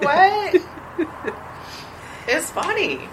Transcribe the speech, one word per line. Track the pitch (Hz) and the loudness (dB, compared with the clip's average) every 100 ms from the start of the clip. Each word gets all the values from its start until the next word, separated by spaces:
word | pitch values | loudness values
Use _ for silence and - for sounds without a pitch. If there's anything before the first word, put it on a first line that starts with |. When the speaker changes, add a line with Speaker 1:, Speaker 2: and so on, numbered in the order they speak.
Speaker 1:
What? | 285 311 381 415 392 359 - - - - | 2 8 6 6 4 2 2 -14 -10 -6
Speaker 2:
<laughs> | 330 - - - - - - - - - - - - | -6 -4 -8 -8 -12 -14 -14 -14 -14 -14 -14 -8 0
Speaker 1:
It's | 294 - | 0 0
funny. | - 330 427 370 - - | -2 0 0 0 -2 -8